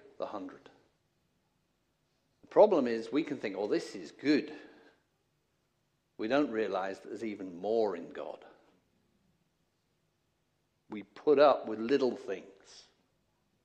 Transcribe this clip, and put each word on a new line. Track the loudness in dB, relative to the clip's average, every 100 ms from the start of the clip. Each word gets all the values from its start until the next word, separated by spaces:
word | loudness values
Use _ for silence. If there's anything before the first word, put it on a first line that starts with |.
| -20 _
the | -8
hundred. | -8 -12 -16 -20 -20 _ _ _ _ _ _ _ _ _ _ _ _ _ _ _ _
The | 0
problem | 6 8 6
is | 2 -2 -2
we | -2
can | -2 -6
think, | -6 -4
"Oh, | -2
this | -2 -4
is | -14 -14
good." | -4 2 2 0 -14 -18 -20 -20 _ _ _ _ _ _ _ _ _ _ _ _ -8
We | 0
don't | 0 0
realize | 0 -2 -2 -4 -8
that | -12
there's | -8
even | -8 -8 -10 -8
more | -2 0 0
in | -2 -10
God. | -12 -12 -12 -18 -20 _ _ _ _ _ _ _ _ _ _ _ _ _ _ _ _ _ _ _ _ _ _ _
We | -12
put | -12 -2 2 6
up | 6 6 -2
with | -6
little | 0 2 2
things. | -2 -10 -10 -12 -20 -20 -20 -20 _ _ _ _ _ _ _